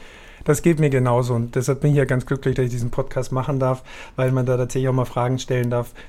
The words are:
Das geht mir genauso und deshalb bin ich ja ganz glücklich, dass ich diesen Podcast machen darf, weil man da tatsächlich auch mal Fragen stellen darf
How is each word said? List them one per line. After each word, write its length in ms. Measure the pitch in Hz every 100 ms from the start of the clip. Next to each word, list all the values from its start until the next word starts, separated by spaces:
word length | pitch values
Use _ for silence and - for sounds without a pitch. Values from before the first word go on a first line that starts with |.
| - - - - -
Das 140 | 147
geht 180 | 170 156
mir 120 | 151
genauso 420 | 135 127 120 123
und 220 | 120 120
deshalb 260 | 131 120 135
bin 120 | 147
ich 40 | 143
ja 80 |
ganz 220 | 131 127 -
glücklich, 280 | - 135
dass 120 | 131 123
ich 40 |
diesen 200 | 120 120
Podcast 420 | - 131 135 123
machen 260 | 131 127 135
darf, 240 | 131 131 - - -
weil 160 | - 131
man 140 | 131
da 140 | 123 127
tatsächlich 320 | 123 139 131
auch 20 |
mal 140 | 127 123
Fragen 320 | - 123 131
stellen 320 | - 127 120
darf 220 | 120 120 -